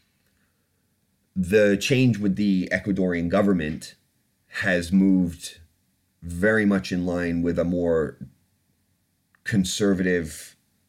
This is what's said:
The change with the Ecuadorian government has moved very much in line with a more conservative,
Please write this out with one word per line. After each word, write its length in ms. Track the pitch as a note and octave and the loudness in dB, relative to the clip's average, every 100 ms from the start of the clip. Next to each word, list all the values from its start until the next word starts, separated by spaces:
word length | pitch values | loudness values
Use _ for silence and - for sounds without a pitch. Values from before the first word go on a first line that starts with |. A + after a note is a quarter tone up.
| _ _ _ _ _ _ _ _ _ _ _ _ _ | _ _ _ _ _ _ _ _ _ _ _ _ _
The 420 | F#2+ F2 G#2+ G#2 G2 | -6 2 4 4 2
change 420 | - B2+ B2+ G2+ | 2 2 2 2
with 180 | G2+ F#2+ | 0 0
the 320 | G#2 F#2 F2+ | 0 0 0
Ecuadorian 560 | F#2 G#2 F#2+ F#2 E2+ E2+ | -4 -2 -2 -2 -2 0
government 680 | G2 G2+ F2+ D2+ D#2+ - - _ _ _ _ _ - | 0 2 0 -2 -8 -14 -20 _ _ _ _ _ -6
has 320 | G2 F2+ E2 | -2 -2 0
moved 640 | F#2+ G2 F#2 F2 E2 - - - _ _ _ _ _ | 2 4 4 0 -4 -16 -18 -20 _ _ _ _ _
very 420 | E2+ E2+ G#2 A2 | -12 -2 0 2
much 280 | G#2 G2 - | 2 0 -2
in 120 | F2+ | -4
line 380 | F2+ F2 F2 E2+ | -2 -2 -2 -2
with 160 | E2+ E2+ | -2 0
a 60 | |
more 540 | E2+ F2+ F2 E2 D2 - - _ _ _ _ _ _ _ _ _ _ _ | -2 0 0 0 -2 -8 -18 _ _ _ _ _ _ _ _ _ _ _
conservative, 1120 | - G#2 F#2 - G2+ F#2 F#2 F2+ D#2 - - _ _ _ | -4 -2 -2 0 0 0 0 0 -2 -10 -20 _ _ _